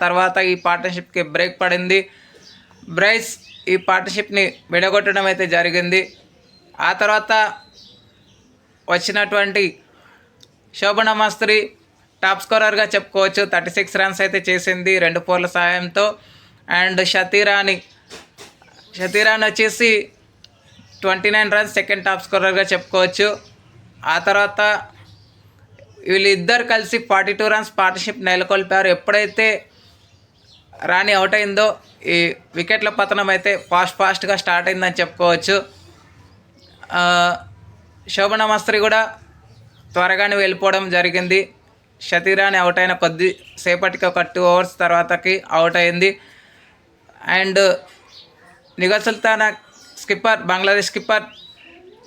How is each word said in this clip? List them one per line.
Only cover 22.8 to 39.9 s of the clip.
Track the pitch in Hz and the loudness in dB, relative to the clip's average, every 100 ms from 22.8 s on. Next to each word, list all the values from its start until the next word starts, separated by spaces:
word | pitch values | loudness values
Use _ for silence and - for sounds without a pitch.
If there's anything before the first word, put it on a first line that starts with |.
| - 190 180 185 208 202 - _ _ - - - - | -2 0 0 0 -2 -2 -12 _ _ -20 -20 -10 -4
ఆ | 170 196 | -2 0
తర్వాత | 196 202 202 208 208 - - - - _ _ _ _ _ - - - - | 0 0 0 0 0 -6 -20 -20 -20 _ _ _ _ _ -20 -20 -12 -2
వీళ్ళిద్దరు | 196 196 190 175 240 240 | 2 2 2 2 0 2
కలిసి | 226 220 233 233 | -2 -2 -4 0
ఫార్టీ | 190 196 202 | 0 0 0
టూ | 214 | 0
రన్స్ | 214 214 - | 0 -2 0
పార్ట్నర్‌షిప్ | 185 185 220 208 185 | 0 0 -8 -4 -2
నెలకొల్పారు. | 180 185 196 185 190 190 | 0 0 0 0 2 2
ఎప్పుడైతే | 180 - 208 208 214 220 208 - _ _ _ _ _ _ _ _ - _ - 165 | 0 0 0 0 0 0 0 -8 _ _ _ _ _ _ _ _ -20 _ -10 0
రాణి | 180 202 196 | 0 2 2
అవుట్ | 190 214 | 2 0
అయిందో | 202 202 214 - - - - | 0 0 0 0 -12 -12 -2
ఈ | 170 170 - _ 165 | 0 0 -4 _ -8
వికెట్ల | 170 220 214 202 | -2 0 -2 -2
పతనం | 196 202 196 | -2 0 0
అయితే | 190 202 185 - | 0 0 -4 0
ఫాస్ట్ | 175 180 - | 0 0 0
ఫాస్ట్గా | 190 185 185 190 | 0 0 -2 -2
స్టార్ట్ | - 175 180 | 0 0 0
అయిందని | 185 180 175 | -2 -2 -2
చెప్పుకోవచ్చు. | 165 - 175 165 196 196 - - - - - - - _ _ _ - - - 175 | -4 0 0 2 0 -2 -2 -16 -20 -20 -20 -20 -20 _ _ _ -20 -20 -8 -2
ఆ, | 175 175 175 - - - - - - - 185 | 2 2 2 -2 -10 -20 -20 -20 -20 -20 -8
శోభన | - 202 220 214 | -2 0 2 0
మాస్త్రి | 214 220 208 220 | 0 0 0 2
కూడా | 214 220 - - - - - - _ - | 2 0 -6 -20 -20 -20 -20 -20 _ -8